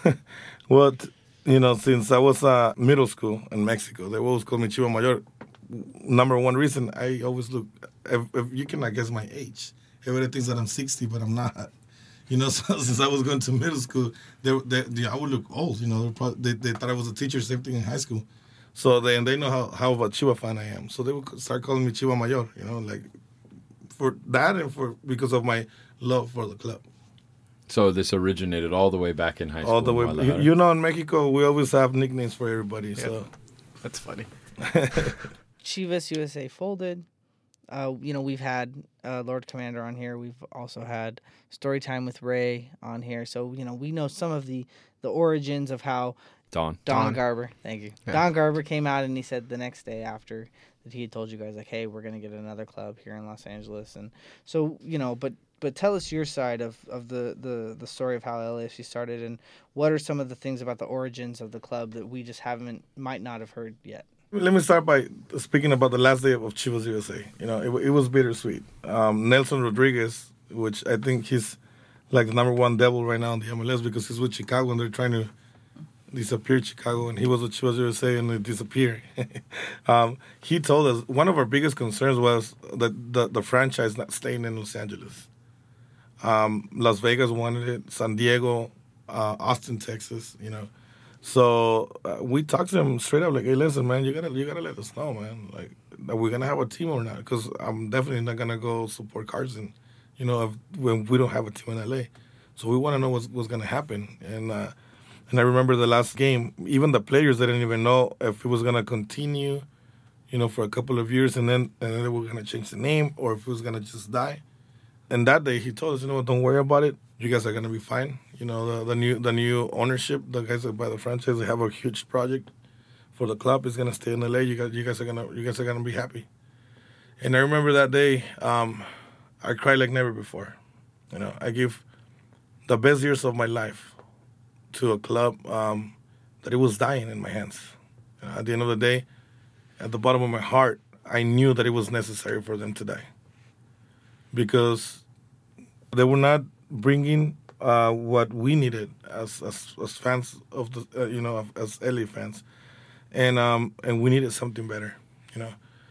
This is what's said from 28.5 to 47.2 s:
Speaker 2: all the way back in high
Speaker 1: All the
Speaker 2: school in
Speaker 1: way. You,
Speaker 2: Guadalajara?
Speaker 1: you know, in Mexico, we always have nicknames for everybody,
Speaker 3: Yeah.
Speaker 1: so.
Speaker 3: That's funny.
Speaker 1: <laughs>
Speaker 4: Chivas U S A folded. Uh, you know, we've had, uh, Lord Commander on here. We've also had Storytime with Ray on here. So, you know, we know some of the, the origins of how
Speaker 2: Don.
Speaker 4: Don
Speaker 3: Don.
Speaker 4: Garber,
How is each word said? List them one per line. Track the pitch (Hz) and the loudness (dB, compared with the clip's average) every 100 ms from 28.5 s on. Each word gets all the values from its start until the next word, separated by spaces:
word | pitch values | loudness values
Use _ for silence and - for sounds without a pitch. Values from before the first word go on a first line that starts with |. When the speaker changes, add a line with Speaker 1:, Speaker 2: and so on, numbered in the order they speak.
| 85 82 | -2 0
Speaker 2:
all | 90 98 | 4 4
the | 92 | 4
way | 87 | 0
back | 80 82 - | 0 -2 -2
in | 80 | -6
high | 80 | -4
Speaker 1:
All | 80 117 | 2 2
the | 117 | 4
Speaker 2:
school | 120 | 2
in | 120 | 0
Speaker 1:
way. | |
You, | 78 | 2
Speaker 2:
Guadalajara? | 131 143 | 2 4
Speaker 1:
you | 147 170 | 6 8
know, | 175 | 6
in | 165 | 6
Mexico, | 165 160 156 160 143 | 2 -2 0 2 4
we | 139 | 4
always | 143 147 135 | 4 4 4
have | 135 131 131 | 4 4 4
nicknames | 131 127 120 | 0 -2 -6
for | - 117 | -4 -4
everybody, | 113 104 110 104 | -4 -4 -6 -8
Speaker 3:
Yeah. | 104 | -6
Speaker 1:
so. | 120 113 98 - - - - - | -6 -6 -10 -18 -20 -20 -20 -16
Speaker 3:
That's | - - | -14 -12
funny. | - - 104 - - - | -12 -12 -14 -18 -20 -10
Speaker 1:
<laughs> | 131 170 131 - 139 - - - _ _ | 0 2 2 0 -2 -6 -12 -18 _ _
Speaker 4:
Chivas | - 196 180 175 - 156 | -12 -8 -2 -4 -2 -6
U | |
S | 151 147 | -6 -8
A | 131 | -12
folded. | - 190 196 185 175 170 _ _ _ _ _ _ | -8 -8 -6 -6 -8 -12 _ _ _ _ _ _
Uh, | 135 135 131 | -8 -6 -6
you | 143 | -6
know, | 143 | -6
we've | 135 135 | -4 -4
had, | 131 127 123 135 - _ | -4 -4 -6 -10 -20 _
uh, | 123 127 123 | -10 -8 -6
Lord | 127 127 | -8 -8
Commander | 131 123 120 | -12 -10 -10
on | 117 123 | -10 -10
here. | 123 120 | -10 -10
We've | 120 123 - | -14 -16 -18
also | - 120 120 | -16 -14 -14
had | 117 113 113 117 - _ _ | -10 -8 -8 -10 -20 _ _
Storytime | - 139 139 135 127 127 | -10 -4 -4 -4 -6 -6
with | - | -8
Ray | 123 123 123 120 123 156 | -4 -2 0 -4 -10 -18
on | 113 117 | -12 -12
here. | 120 117 120 | -10 -10 -8
So, | 123 123 | -8 -8
you | 131 123 | -8 -10
know, | |
we | 123 147 | -8 -6
know | 160 143 | -4 -4
some | - 170 | -4 -4
of | 151 131 | -4 -6
the, | 127 123 _ _ _ | -8 -10 _ _ _
the | 123 | -4
origins | 139 165 156 139 143 139 | 2 4 2 -2 -4 -4
of | 127 | -6
how | 139 127 123 120 - _ _ | -4 -2 -4 -6 -18 _ _
Speaker 2:
Don. | - 80 82 - | -2 -2 -4 -2
Speaker 4:
Don | 135 110 | 2 2
Speaker 3:
Don. | |
Speaker 4:
Garber, | 120 | 0